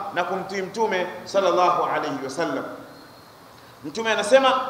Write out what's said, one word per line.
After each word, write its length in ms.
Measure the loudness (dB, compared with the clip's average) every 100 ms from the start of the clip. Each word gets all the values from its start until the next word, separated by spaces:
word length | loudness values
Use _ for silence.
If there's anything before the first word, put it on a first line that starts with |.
| -4
na 100 | -4
kumtii 380 | -4 -4 -6 -6
Mtume 460 | -6 -2 0 0 -4 -6 -2
sallallahu 580 | 2 4 4 4 4
alayhi 400 | 0 -2 -2 -6
wasallam. 420 | -6 -4 -4 -4 -6 -12 -16 -20 -20 -20 -20 -20 -20 -20 -20 -16
Mtume 280 | -10 -4 0
anasema, 500 | 0 6 6 6 2